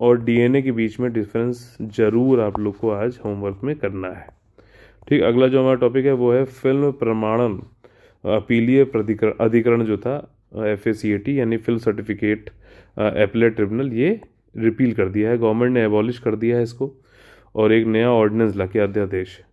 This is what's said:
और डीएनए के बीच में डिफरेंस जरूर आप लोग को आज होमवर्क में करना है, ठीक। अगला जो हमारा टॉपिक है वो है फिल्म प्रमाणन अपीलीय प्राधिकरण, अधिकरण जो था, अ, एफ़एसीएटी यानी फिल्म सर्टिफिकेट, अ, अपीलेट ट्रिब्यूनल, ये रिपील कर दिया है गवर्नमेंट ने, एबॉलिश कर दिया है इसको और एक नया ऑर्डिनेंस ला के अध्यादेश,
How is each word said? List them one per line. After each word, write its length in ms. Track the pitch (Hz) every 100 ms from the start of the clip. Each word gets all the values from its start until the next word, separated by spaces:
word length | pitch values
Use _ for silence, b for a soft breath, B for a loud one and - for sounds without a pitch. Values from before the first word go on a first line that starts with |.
और 240 | 120 120
डीएनए 380 | 117 117 120 139
के 100 | 131
बीच 260 | 113 110 107
में 120 | 123
डिफरेंस 640 | 113 101 117 120 123 - -
जरूर 580 | 110 110 107 117 127 123
आप 180 | 104 101
लोग 180 | 104 98
को 120 | 113
आज 300 | 101 117 123
होमवर्क 360 | 107 101 101 98
में 120 | 135 151
करना 320 | 101 98 92
है, 180 | 90 - _ _ _ b b b b -
ठीक। 140 | 143
अगला 260 | 92 120 131
जो 120 | 135
हमारा 160 | 131 127
टॉपिक 280 | 123 131
है 80 | 135
वो 200 | 127 120
है 120 | 123
फिल्म 460 | 131 - 135 139 143
प्रमाणन 720 | 139 113 110 107 113 120 98 - _ b b b b
अपीलीय 600 | - 107 - 117 117 135
प्राधिकरण, 480 | 131 110 107 104 107 -
अधिकरण 440 | 113 117 120 117
जो 120 | 110 101
था, 200 | 120 147 - _ _
अ, 100 | -
एफ़एसीएटी 760 | 107 104 113 107 107 101 104 139
यानी 160 | 113 113
फिल्म 220 | 113 117
सर्टिफिकेट, 720 | 113 104 107 104 107 107 - - b b b -
अ, 40 |
अपीलेट 540 | 107 95 101 113 117 110
ट्रिब्यूनल, 360 | 101 113 135
ये 280 | 113 156 226 - _ _ 110
रिपील 360 | 113 110 123
कर 160 | 107 95
दिया 220 | 104 110
है 80 | 120
गवर्नमेंट 340 | 113 113 123
ने, 120 | 123
एबॉलिश 340 | 107 107 113 120
कर 160 | 117 107
दिया 200 | 113 120
है 60 |
इसको 300 | 117 120 135 - b b b b b
और 180 | 110 107
एक 140 | 113 113
नया 240 | 110 120
ऑर्डिनेंस 460 | 117 107 110 110 98
ला 100 | 95
के 120 | 110
अध्यादेश, 600 | 101 104 95 92 92 - _